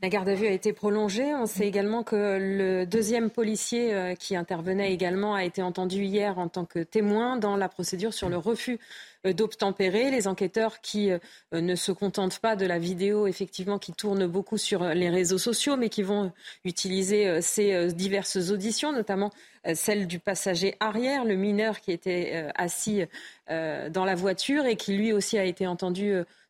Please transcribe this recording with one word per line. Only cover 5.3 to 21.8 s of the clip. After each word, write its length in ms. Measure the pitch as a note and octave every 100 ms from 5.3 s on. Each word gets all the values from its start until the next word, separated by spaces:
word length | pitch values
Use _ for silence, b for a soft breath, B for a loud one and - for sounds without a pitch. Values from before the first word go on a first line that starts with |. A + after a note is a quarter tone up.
| G3+
a 80 |
été 180 | F3+ G3
entendu 440 | F3+ F3 F#3 F#3+ G3
hier 340 | G3+ G#3 F3+
en 80 | E3+
tant 160 | F3+
que 160 | E3+ E3+
témoin 560 | E3 A3 G#3 G#3+ A#3+ C4
dans 220 | G#3 G3+
la 100 | F#3
procédure 460 | - F3 F3+ A3
sur 160 | - F3+
le 80 | F3
refus, 420 | F3+ A3+ - A#3 B B B B F#3+
euh, 60 |
d'obtempérer. 760 | E3+ A3 - G3 F#3+ F#3+ G3+ C4+
Les 180 | C4 G3
enquêteurs 540 | F#3 F#3 A3+ A3 -
qui, 300 | - G#3+ G3+
euh, 80 | F3 B B B
ne 240 | E3 F3 F3+
se 160 | -
contentent 480 | F3 G3+ G3+ F#3 -
pas 160 | A3+ G#3
de 100 | F#3
la 140 | E3+
vidéo, 480 | E3+ F3+ G3 G#3 G3+
effectivement, 500 | F#3 F#3+ - F#3 G3+
qui 160 | -
tourne 320 | - G#3 G3 F3+
beaucoup 320 | F#3 F#3+ G#3+
sur, 240 | - F#3+
euh, 140 | F3 E3+
les 140 | F3+
réseaux 280 | F3+ F3 F#3
sociaux, 400 | A#3+ A3 D4 C4+
mais 120 | A3+
qui 120 | -
vont 300 | F#3+ G#3 F#3+ B B B
utiliser, 640 | F3+ - F#3+ F#3+ F#3+ G#3 G3
euh, 120 | E3
ces, 320 | E3+ - G3+
euh, 180 | F3+ F3
diverses 460 | E3+ F#3+ G3 F#3 F#3+ F3
auditions, 420 | G3+ G#3+ A3 D4
notamment, 360 | C4+ G#3 G3 G3+ B B B -
euh, 80 | D#3+
celle 320 | - G#3 F3+
du 100 | F3
passager 600 | - F#3 G3 E3+ F#3+ -
arrière, 460 | G#3+ G#3+ B3+ C#4 A#3
le 100 | F#3+
mineur 440 | G3+ G3+ A3
qui 120 | G#3